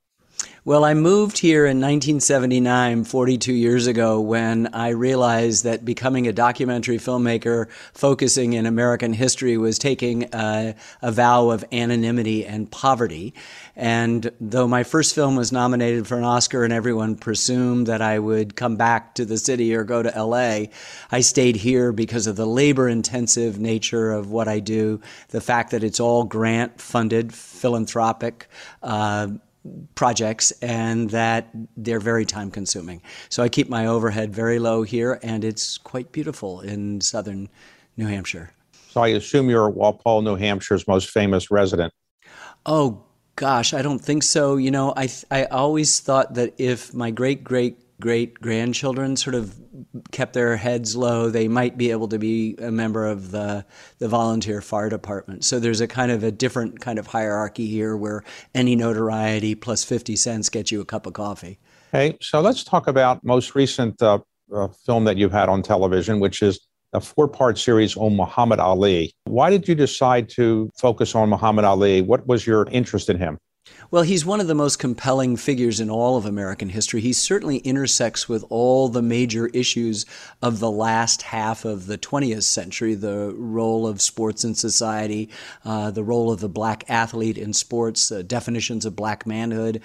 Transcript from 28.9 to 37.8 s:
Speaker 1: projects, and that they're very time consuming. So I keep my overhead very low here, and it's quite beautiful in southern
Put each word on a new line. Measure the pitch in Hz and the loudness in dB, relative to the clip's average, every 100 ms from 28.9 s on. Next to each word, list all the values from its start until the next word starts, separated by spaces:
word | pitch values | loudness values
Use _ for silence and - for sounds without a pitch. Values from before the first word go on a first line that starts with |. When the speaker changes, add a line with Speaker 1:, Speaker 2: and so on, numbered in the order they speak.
| 107 107 104 101 107 - _ - - 143 - | -2 -2 -2 -4 -8 -14 _ -20 -18 -16 -2
Speaker 1:
projects, | 123 117 110 113 - - | 0 0 -2 0 -2 -2
and | 120 117 113 113 110 | -4 -2 -2 -2 -2
that | 113 113 113 113 113 113 - | 0 0 0 -4 -12 -16 -10
they're | 113 113 | -4 -2
very | 110 117 | 0 0
time | 107 104 98 | -2 -6 -10
consuming. | 101 95 98 87 85 - - - | -10 -8 -8 -10 -16 -18 -20 -8
So | - | -2
I | 120 | 0
keep | 143 127 | 2 0
my | 117 113 | 0 0
overhead | 117 113 107 107 | 2 0 -2 -4
very | 101 117 117 | -2 0 0
low | 117 113 | 0 0
here, | 104 117 120 127 | -2 -2 -2 -2
and | 117 110 | -4 -4
it's | 110 107 - - | -4 -6 -8 -10
quite | - 127 123 | -10 -12 -8
beautiful | 156 151 - 98 90 | -8 -8 -8 -10 -10
in | 98 104 101 101 | -10 -8 -6 -4
southern | - 107 101 98 98 _ - _ | -4 -4 -6 -8 -12 _ -20 _